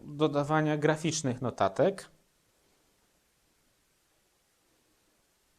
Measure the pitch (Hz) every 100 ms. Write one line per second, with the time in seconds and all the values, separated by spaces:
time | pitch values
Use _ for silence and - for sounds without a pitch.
0 | 147 143 151 143 143 156 156 151 151 156
1 | 165 151 131 120 120 - 98 - 170 196
2 | - _ _ _ _ _ _ _ _ _
3 | _ _ _ _ _ _ _ _ _ _
4 | _ _ _ _ _ _ _ _ _ _
5 | _ _ _ _ _